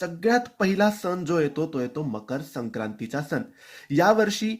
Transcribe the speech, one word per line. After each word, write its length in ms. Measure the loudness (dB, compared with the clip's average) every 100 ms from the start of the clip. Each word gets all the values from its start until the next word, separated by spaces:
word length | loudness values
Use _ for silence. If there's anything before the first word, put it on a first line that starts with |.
सगळ्यात 400 | -10 -2 2 2 0 0
पहिला 320 | 2 4 2
सण 340 | 2 -2 -2
जो 160 | 0 2
येतो, 260 | 2 0 -2
तो 140 | -2
येतो 220 | -4 -4
मकर 380 | -4 -6 -6 -8
संक्रांतीचा 800 | -6 -8 -6 -4 -6 -6 -6 -6
सण. 220 | -4 -4 -4 -14 -20 -16 -2
यावर्षी 680 | 4 6 6 4 0 -4